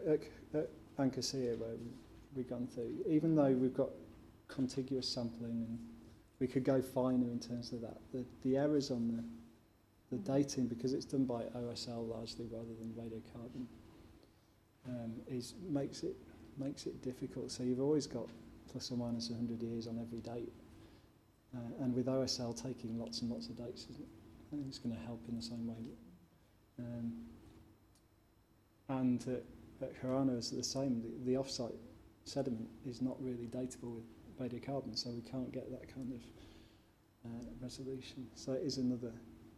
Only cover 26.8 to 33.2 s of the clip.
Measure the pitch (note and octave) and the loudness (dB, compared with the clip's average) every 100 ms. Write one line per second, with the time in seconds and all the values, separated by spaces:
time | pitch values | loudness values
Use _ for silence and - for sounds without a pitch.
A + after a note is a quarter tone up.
26.8 | A#2+ A#2+ A#2 A#2 - - - - - - | -6 -2 -2 -2 -8 -14 -16 -18 -20 -20
27.8 | - - - - _ _ _ _ _ _ | -20 -20 -20 -20 _ _ _ _ _ _
28.8 | - C3 B2+ B2 C3 B2 - - - - | -2 4 4 4 2 -2 -4 -14 -16 -6
29.8 | C3 - C3 C3 C3 A#2+ A2 - - C3+ | -6 -2 2 4 6 4 0 -2 0 2
30.8 | C#3 A#2 A2+ - B2+ C3 C3+ - A#2 - | 2 2 0 -2 2 2 2 -2 -4 -4
31.8 | - - - - - C#3 C3 A2 A2+ - | -12 -18 -20 -16 -4 0 2 0 -4 -8
32.8 | C3+ A#2 B2+ - | -8 0 0 0